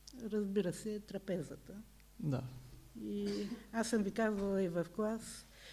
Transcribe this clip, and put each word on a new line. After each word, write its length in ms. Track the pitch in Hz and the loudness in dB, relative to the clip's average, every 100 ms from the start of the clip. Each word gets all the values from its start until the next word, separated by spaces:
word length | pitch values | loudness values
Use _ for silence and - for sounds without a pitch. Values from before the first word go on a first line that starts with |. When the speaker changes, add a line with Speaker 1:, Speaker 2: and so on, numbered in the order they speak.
| - 254 | -16 -10
Speaker 1:
разбира 500 | 220 214 202 202 180 | -2 0 2 4 4
се, 260 | 165 214 208 | 2 -2 -4
трапезата. 760 | - 196 - 180 135 - - 196 220 - - - | -4 -6 -2 -2 -2 -8 -12 -14 -14 -18 -18 -2
Speaker 2:
Да. 240 | 151 127 127 - - - - - | 0 2 0 -8 -14 -16 -14 -8
Speaker 1:
И 260 | 214 202 202 202 202 240 - | -4 0 0 0 -2 -6 -4
аз 140 | 226 226 | -2 4
съм 140 | 226 | 4
ви 80 | 196 | 4
казвала 500 | - 220 202 202 196 | 4 4 4 4 4
и 60 | 185 | 4
в 160 | 170 170 - | 2 0 0
клас, 500 | 214 226 - - - - - | 0 0 -6 -12 -16 -18 -18